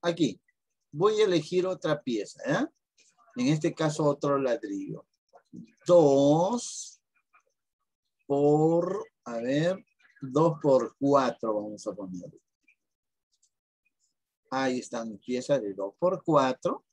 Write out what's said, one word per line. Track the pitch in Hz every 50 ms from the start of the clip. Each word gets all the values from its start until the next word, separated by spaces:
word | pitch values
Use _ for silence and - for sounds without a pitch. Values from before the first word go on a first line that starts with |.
| -
aquí. | 175 170 165 165 123 95 - _ _ _ _ _ _ _ _ _ _
Voy | - 147 175 208 214 214
a | 214
elegir | 202 180 165 151 - 180 180 175
otra | 185 185 - - 160 151 147
pieza, | - - 120 107 98 - - - -
¿eh? | 117 156 196 262 330 _ _ _ _ _ _ _ _ _ _ _ _ _
En | - 123 131
este | 156 156 156 170 -
caso, | - 165 156 151 - 160
otro | 147 143 - - 143 143 139
ladrillo. | 135 131 120 - - - 151 147 143 156 160 - - _ _ _ _ _ _ - _ _ - 123 - - _ _ _
Dos | - 175 175 156 143 139 139 139 143 147 160 175 190 233 240 - - - - - - - _ _ _ _ _ _ _ _ _ _ _ _ _ _ _ _ _ _ _ _ _ _ _ _ _ _
por, | _ 143 139 143 147 147 151 156 160 165 170 175 180 196 202 - - _ _ _
a | - 117 117
ver, | 117 123 139 147 160 175 185 196 - _ _ _ _ _ _ _
dos | - 135 127 143 160 170 156 151
por | - 147 135 131 120 107 _ _
cuatro | 139 139 143 139 131 123 120 - - 113 107
vamos | 104 104 107 107 101 -
a | 110 95
poner. | 101 101 92 90 90 87 - - - _ _ _ _ _ _ _ _ _ _ _ _ _ _ _ _ _ _ _ _ _ _ _ _ _ _ _ _ _ _ _ _ _ _ _ _ _ _ _ _ _ _
Ahí | - 131 135 131 127 123
están | - - - 117 113 113
mis | 107 98
piezas | _ - 123 123 127 - 143 135
de | 110 101 98
dos | 95 95 101 - _
por | - 180 190 170 -
cuatro. | - 156 143 127 131 127 - - 175 - - _ _